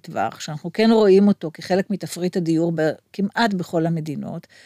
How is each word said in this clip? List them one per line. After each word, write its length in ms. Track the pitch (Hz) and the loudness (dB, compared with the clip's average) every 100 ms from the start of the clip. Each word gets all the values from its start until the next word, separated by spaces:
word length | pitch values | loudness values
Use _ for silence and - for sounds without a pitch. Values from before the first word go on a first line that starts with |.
טווח, 380 | - 117 104 - | -8 -4 -4 -6
שאנחנו 340 | - 151 175 | -12 -10 -10
כן 160 | - 226 | 0 2
רואים 360 | 226 208 190 202 | 4 6 6 6
אותו 240 | 196 160 | 2 -4
כחלק 360 | - - 185 190 | -10 -4 -2 -2
מתפריט 480 | 190 165 180 180 196 | -6 -8 -6 -4 -2
הדיור 340 | 165 160 170 160 | 0 0 0 0
ב-, 160 | 156 - _ | -2 -2 _
כמעט 400 | - 202 - 233 | -6 -4 0 -2
בכל 320 | 190 170 170 165 | -2 -4 -2 -2
המדינות. 600 | 165 156 139 - 165 - _ | -4 -6 -8 -10 -12 -16 _